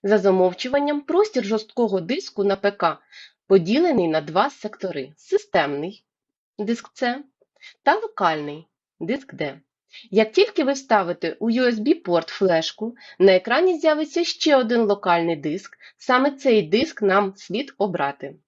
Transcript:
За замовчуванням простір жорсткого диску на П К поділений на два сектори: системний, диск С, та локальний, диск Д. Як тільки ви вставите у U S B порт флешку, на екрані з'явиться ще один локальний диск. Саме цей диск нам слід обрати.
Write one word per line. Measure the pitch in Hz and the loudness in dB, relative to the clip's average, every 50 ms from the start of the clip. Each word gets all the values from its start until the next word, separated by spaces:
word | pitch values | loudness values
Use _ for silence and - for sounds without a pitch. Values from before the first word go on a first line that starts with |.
| - | 0
За | 196 214 | 2 0
замовчуванням | 208 180 202 190 185 180 185 180 - - 254 269 285 285 294 294 294 | 2 4 2 4 4 2 2 0 -4 -8 -2 -2 -2 0 0 -4 -4
простір | 285 - 320 370 427 427 - 254 226 | -4 0 0 0 0 2 -2 -4 -2
жорсткого | 196 226 214 220 - _ - 240 214 190 185 | -2 -4 -4 -4 -6 _ -2 -2 0 0 -4
диску | 165 170 254 359 403 - _ - 196 | -2 -4 -6 -6 -6 -10 _ -2 0
на | 202 196 | 0 0
П | 196 - 202 | 0 -2 -4
К | 202 _ - 165 147 - _ _ - - - - _ _ _ | -2 _ -2 -2 -2 -4 _ _ -20 -20 -20 -20 _ _ _
поділений | _ 196 196 165 175 226 294 349 359 285 220 175 | _ 2 4 4 2 0 2 2 2 2 0 0
на | 165 156 156 | 0 0 -2
два | 151 156 156 185 226 285 | -4 -2 -2 0 0 -2
сектори: | - - - 208 - _ - 185 160 147 131 139 _ | -4 -10 -14 -14 -12 _ -10 -8 -8 -8 -10 -10 _
системний, | _ _ - 370 415 - _ - 180 151 143 143 143 151 185 220 _ _ _ _ _ _ _ _ _ _ _ _ | _ _ -4 -4 -4 -2 _ -2 0 0 0 -4 -6 -6 -8 -10 _ _ _ _ _ _ _ _ _ _ _ _
диск | - 208 202 233 233 - - _ | -8 -6 -6 -6 -6 -8 -20 _
С, | - 262 240 247 277 294 _ _ _ _ _ _ _ - - _ _ _ | -6 -6 -6 -6 -8 -12 _ _ _ _ _ _ _ -20 -20 _ _ _
та | 277 330 | 0 0
локальний, | 427 453 440 _ - 196 170 160 151 147 147 147 156 165 _ _ _ _ _ _ _ | 0 -2 -10 _ -2 0 0 0 -2 -6 -10 -12 -14 -18 _ _ _ _ _ _ _
диск | 165 165 247 285 - - - | -6 -6 -6 -6 -8 -16 -10
Д. | - 156 139 135 - _ _ _ _ _ _ - - - 220 | -10 -8 -10 -10 -14 _ _ _ _ _ _ -20 -20 -18 _
Як | 185 208 220 220 | 0 0 0 2
тільки | - 359 415 - - - 285 | 2 2 2 2 0 -2 -2
ви | 262 | -2
вставите | 277 269 - _ 226 208 185 170 175 - - 165 - _ | -2 -4 -2 _ 2 2 2 0 -6 -6 -6 -8 -6 _
у | 202 233 | -4 -2
U | 226 247 254 | 0 2 0
S | 247 240 | 0 0
B | 214 208 277 - - _ | 0 0 0 0 0 _
порт | 180 175 175 165 - | 0 0 0 0 -2
флешку, | - - 196 185 170 160 156 - - - 214 233 240 _ - - - _ | -4 -2 0 2 2 2 0 -4 -8 -8 -10 -10 -10 _ -20 -20 -2 _
на | 180 196 185 | 4 6 6
екрані | 185 185 - 240 294 359 370 359 302 | 4 2 0 0 2 2 2 0 2
з'явиться | 330 311 302 302 311 302 - 330 349 | 2 0 0 0 -2 -4 -2 -4 -2
ще | - - - - 320 285 | -2 -4 -2 2 4 4
один | 262 247 220 240 233 | 4 4 2 0 0
локальний | 226 202 202 202 - 185 170 170 165 170 165 | 2 2 0 0 2 0 2 2 2 -2 -4
диск. | 147 139 156 151 196 - - - _ - - _ | -4 -4 -6 -6 -6 -10 -14 -20 _ -20 -20 _
Саме | _ - - 254 254 269 285 | _ -2 0 2 2 2 0
цей | 277 - - 269 226 214 | -2 0 0 2 2 2
диск | 175 151 175 226 294 320 - - | 2 2 0 0 0 -2 -4 -2
нам | 208 196 190 202 208 196 190 | 0 2 2 2 2 0 -6
слід | - - - 180 226 285 269 - | -12 -12 -8 -8 -8 -8 -10 -6
обрати. | _ 196 202 170 170 143 139 139 _ - 139 156 _ _ | _ -4 -4 -2 -4 -4 -4 -6 _ -14 -16 -16 _ _